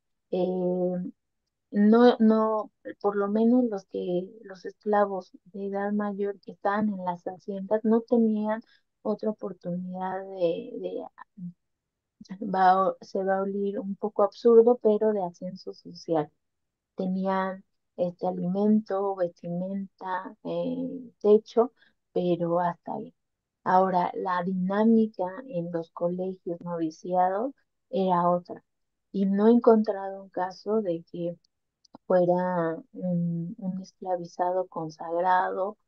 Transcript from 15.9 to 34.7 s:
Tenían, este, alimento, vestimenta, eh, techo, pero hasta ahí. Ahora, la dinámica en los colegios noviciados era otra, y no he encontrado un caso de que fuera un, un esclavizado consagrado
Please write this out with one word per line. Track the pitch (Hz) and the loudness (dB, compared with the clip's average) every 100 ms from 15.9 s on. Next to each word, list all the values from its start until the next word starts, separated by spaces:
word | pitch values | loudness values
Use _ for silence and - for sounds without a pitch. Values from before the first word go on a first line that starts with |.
| 175 - 165 151 _ _ _ _ _ _ - | -14 -4 -2 -2 _ _ _ _ _ _ -6
Tenían, | 190 185 190 190 190 190 _ _ _ - | -4 -2 -2 -2 -4 -8 _ _ _ -6
este, | 180 175 180 | -6 -4 -6
alimento, | 185 175 196 208 214 214 196 196 190 | -4 -4 0 4 2 2 -4 -4 -2
vestimenta, | 175 - 175 175 185 196 190 _ 190 185 - - | -4 -4 -8 -6 -6 -8 -10 _ -8 -8 -10 -12
eh, | 170 170 175 170 175 180 240 _ | -8 -6 -4 -6 -8 -10 -14 _
techo, | 208 214 - 233 247 - _ _ _ | 4 4 4 0 0 -4 _ _ _
pero | 180 180 170 170 175 | -2 0 0 0 0
hasta | 175 170 - | -2 -4 -10
ahí. | - 226 _ _ _ _ _ | -10 -12 _ _ _ _ _
Ahora, | - 185 190 180 175 - | 2 4 4 2 -2 -4
la | 190 180 | -4 -2
dinámica | 180 185 180 202 220 226 220 - 180 190 269 | -2 -2 0 2 4 4 4 -2 -6 -6 -8
en | 175 170 | -8 -6
los | 170 165 | -6 -8
colegios | - 175 180 185 185 - 170 | -4 -4 -2 -6 -8 -10 -10
noviciados | 170 170 160 156 180 180 180 196 262 - _ _ _ | -8 -6 -6 -8 -4 0 0 0 -6 -10 _ _ _
era | 190 185 175 175 | -2 0 2 2
otra, | 175 180 165 - _ _ _ _ | 0 -4 -16 -18 _ _ _ _
y | 196 196 | -2 0
no | 196 214 | 4 6
he | |
encontrado | 240 233 220 220 196 196 196 | 6 6 4 2 -4 -8 -12
un | 196 | -10
caso | - 185 185 202 220 | -6 -6 -6 -2 -2
de | 196 170 170 | 0 -4 -8
que | 175 170 170 _ _ _ _ _ - - | -8 -8 -8 _ _ _ _ _ -12 0
fuera | 185 175 180 180 180 165 165 - | 4 4 2 0 -2 -2 -4 -12
un, | 202 180 175 170 170 170 - | -8 -4 -2 -2 -4 -6 -8
un | 190 185 | -8 -8
esclavizado | 185 _ 185 180 175 - 180 185 | -12 _ -6 -6 -6 -4 -2 0
consagrado | 180 | -4